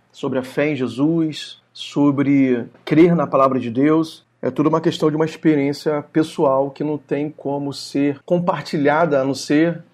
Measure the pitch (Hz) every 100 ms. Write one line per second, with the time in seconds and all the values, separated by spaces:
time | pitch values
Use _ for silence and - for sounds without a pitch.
0 | _ - 139 127 127 - 147 135 123 113
1 | 151 165 160 143 - - _ - - 147
2 | 143 139 139 139 131 123 - - - 151
3 | 175 170 135 139 135 131 117 120 147 160
4 | 160 - _ _ 127 131 151 160 170 -
5 | 156 156 160 - 160 147 139 143 165 147
6 | 143 160 160 - 143 135 139 139 151 147
7 | - 147 151 - 139 143 139 135 - 143
8 | 143 139 - 180 175 165 - 160 143 151
9 | 170 139 135 127 - 151 170 170 -